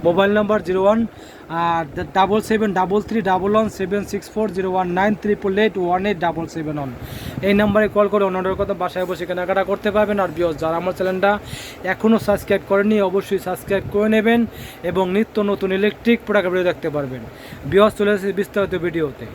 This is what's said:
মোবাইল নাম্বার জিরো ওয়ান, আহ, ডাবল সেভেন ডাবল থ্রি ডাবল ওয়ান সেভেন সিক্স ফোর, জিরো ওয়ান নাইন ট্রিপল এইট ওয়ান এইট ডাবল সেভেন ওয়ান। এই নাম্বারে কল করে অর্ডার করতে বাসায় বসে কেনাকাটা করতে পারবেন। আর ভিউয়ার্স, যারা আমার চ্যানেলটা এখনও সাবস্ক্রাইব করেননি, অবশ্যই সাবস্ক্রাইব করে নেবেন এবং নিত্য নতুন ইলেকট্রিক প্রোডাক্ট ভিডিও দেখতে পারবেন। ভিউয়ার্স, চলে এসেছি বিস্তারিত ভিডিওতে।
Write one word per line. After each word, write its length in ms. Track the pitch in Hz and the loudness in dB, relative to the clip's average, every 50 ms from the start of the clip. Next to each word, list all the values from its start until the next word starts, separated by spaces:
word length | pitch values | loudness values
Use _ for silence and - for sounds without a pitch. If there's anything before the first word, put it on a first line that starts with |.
| - | 2
মোবাইল 280 | 170 175 180 196 202 | 2 4 4 4 4
নাম্বার 320 | 208 214 214 196 214 214 170 | 4 2 2 2 0 0 0
জিরো 200 | 160 185 190 190 | -2 -2 2 4
ওয়ান, 240 | 196 214 226 233 208 - - - - - - - - | 4 4 4 0 -2 -6 -14 -20 -20 -20 -20 -12 -8
আহ, 540 | 156 165 170 170 170 165 165 143 - 175 175 147 - | -4 -2 0 0 0 0 -2 -4 -6 -8 -8 -2 2
ডাবল 280 | 190 190 185 202 220 | 2 2 4 4 0
সেভেন 320 | 208 - 214 214 214 214 185 | 0 0 0 0 2 0 2
ডাবল 280 | 185 185 175 190 214 | 0 0 2 2 0
থ্রি 200 | 202 - 220 226 | 0 0 -4 -2
ডাবল 340 | 190 190 185 185 180 202 208 | 0 2 0 2 2 2 2
ওয়ান 140 | 220 220 208 | 2 2 2
সেভেন 360 | 208 - 196 175 196 202 196 | -2 -6 -4 -2 -2 -4 -4
সিক্স 240 | 202 - 202 - - | -4 -8 -8 -8 -6
ফোর, 220 | - 208 220 208 | -4 -4 -4 -2
জিরো 200 | 180 185 185 190 | -2 -4 -4 -2
ওয়ান 160 | 185 185 185 180 | 0 0 0 0
নাইন 280 | 175 180 196 214 214 | 0 0 2 0 0
ট্রিপল 420 | - - 208 208 202 - 202 190 196 | 0 0 -2 -2 0 0 -2 0 2
এইট 200 | 214 220 - 196 | 2 2 0 0
ওয়ান 280 | 180 175 175 185 190 | -2 0 0 0 0
এইট 120 | 208 208 170 | -2 -2 0
ডাবল 300 | 170 170 160 160 165 156 | -2 -2 -2 -2 -6 -8
সেভেন 300 | - 165 156 151 151 151 | -8 -8 -6 -6 -6 -6
ওয়ান। 160 | 143 135 120 117 - - - - - - - - | -6 -8 -8 -10 -12 -12 -12 -12 -12 -10 -8 -2
এই 120 | - 190 202 | 0 2 4
নাম্বারে 340 | 202 214 208 196 214 214 202 | 4 4 6 6 6 4 4
কল 200 | - 202 208 202 | 4 2 2 4
করে 160 | 196 208 202 | 4 2 2
অর্ডার 320 | 190 185 185 185 190 185 | 2 0 0 -2 -2 -2
করতে 180 | 170 196 185 196 | -2 -2 -4 -2
বাসায় 320 | 170 180 175 - 185 185 | -4 -4 -4 -2 -4 -4
বসে 200 | 175 185 156 175 | -4 -4 -6 -4
কেনাকাটা 380 | 165 180 180 180 175 190 190 190 | -6 -4 -4 -2 0 0 0 2
করতে 280 | 175 202 196 - 214 | 0 -2 -2 -2 0
পারবেন। 280 | 190 208 214 202 208 202 | 2 2 2 2 2 0
আর 80 | 190 175 | 0 -2
ভিউয়ার্স, 320 | 151 160 175 170 156 143 | -2 -2 -2 -2 -2 -2
যারা 180 | 160 160 165 170 | -2 -2 -2 -2
আমার 160 | 170 180 180 | -2 -4 -4
চ্যানেলটা 460 | - 190 185 185 190 185 196 208 208 - - - - - - - - - | -2 -2 -2 0 2 2 2 2 0 -4 -10 -14 -14 -14 -16 -16 -10 -6
এখনও 360 | 185 190 - - 220 226 214 | -6 -4 0 4 4 4 4
সাবস্ক্রাইব 420 | - - 202 190 - - 202 196 - - | 4 2 0 0 2 0 -2 -2 0 0
করেননি, 320 | 196 196 202 214 220 214 | 2 2 4 4 2 2
অবশ্যই 380 | 196 190 175 196 190 - 202 185 | 2 2 0 -2 -2 -2 -4 -4
সাবস্ক্রাইব 440 | - 180 185 165 - - 202 190 - - | -4 -4 -8 -8 -4 -4 -4 -4 -4 -2
করে 180 | - 202 208 220 | -2 0 2 2
নেবেন 360 | 220 220 208 226 233 233 233 214 - - - - - - - | 2 2 4 4 2 2 2 0 -4 -12 -16 -16 -16 -8 -6
এবং 300 | 175 175 185 190 180 185 | -4 0 0 0 2 2
নিত্য 280 | 202 220 - - 226 | 0 0 0 0 -2
নতুন 300 | 208 202 202 190 196 190 | 0 0 0 0 0 -2
ইলেকট্রিক 480 | 185 190 202 214 202 - - 233 240 226 - | 0 2 0 0 -2 0 0 0 0 0 0
প্রোডাক্ট 240 | - 208 202 180 180 | 0 2 2 2 2
ভিডিও 140 | 180 185 180 | 0 2 0
দেখতে 260 | 175 165 - - 165 | 0 0 -2 -4 -4
পারবেন। 300 | 143 147 143 131 127 127 113 - - - - - - - - 143 | -4 -4 -4 -4 -8 -10 -12 -14 -16 -18 -18 -16 -16 -12 -8 2
ভিউয়ার্স, 280 | 151 190 208 214 214 - | 6 6 6 6 6 2
চলে 140 | 208 202 | 2 2
এসেছি 220 | 208 196 185 202 185 | 2 0 0 -2 -2
বিস্তারিত 420 | 185 196 180 - 208 196 175 180 | -2 -4 -2 0 -2 -2 0 -2
ভিডিওতে। 500 | 180 160 175 160 165 156 143 127 - 120 107 | -4 -4 -2 -2 -2 -2 -2 -4 -8 -14 -16